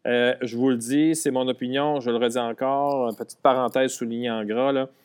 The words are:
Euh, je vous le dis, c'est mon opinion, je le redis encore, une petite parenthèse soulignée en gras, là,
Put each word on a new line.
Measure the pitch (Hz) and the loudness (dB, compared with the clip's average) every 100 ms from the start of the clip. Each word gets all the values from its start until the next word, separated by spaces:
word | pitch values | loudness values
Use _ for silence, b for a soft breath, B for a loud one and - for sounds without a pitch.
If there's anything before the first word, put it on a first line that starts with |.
| - | -2
Euh, | 120 123 123 | 2 2 0
je | 123 117 | -4 0
vous | 131 | 2
le | 120 | 2
dis, | 117 143 156 160 | 0 2 2 2
c'est | 147 | 0
mon | 131 127 | 0 -2
opinion, | 127 123 135 147 147 | -2 -2 -2 0 -2
je | 120 | 0
le | 117 | 0
redis | 120 123 | 0 0
encore, | 117 113 135 139 143 139 120 | -4 -2 0 0 0 0 -2
une | 107 | -4
petite | 113 - | -10 0
parenthèse | 143 131 123 131 131 | 2 4 2 2 0
soulignée | - 117 117 120 | -2 -6 -4 -4
en | 113 104 | -4 -2
gras, | 113 135 | 0 0
là, | 135 131 b | 0 -2 b